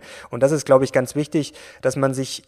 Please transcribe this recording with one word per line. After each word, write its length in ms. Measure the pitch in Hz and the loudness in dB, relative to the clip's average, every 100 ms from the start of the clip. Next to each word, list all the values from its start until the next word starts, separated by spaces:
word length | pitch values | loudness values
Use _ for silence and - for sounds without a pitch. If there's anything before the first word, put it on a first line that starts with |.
| - - - | -6 -20 -12
Und 140 | 123 | 0
das 80 | 135 | 2
ist, 160 | 156 - | 2 4
glaube 160 | 135 | 4
ich, 80 | 135 | 4
ganz 240 | 139 127 143 | 0 -2 -2
wichtig, 400 | 151 160 139 - - - | -2 -2 -4 -8 -20 -6
dass 140 | 131 143 | -4 0
man 180 | 135 | 0
sich 300 | 131 131 - | -2 -6 -8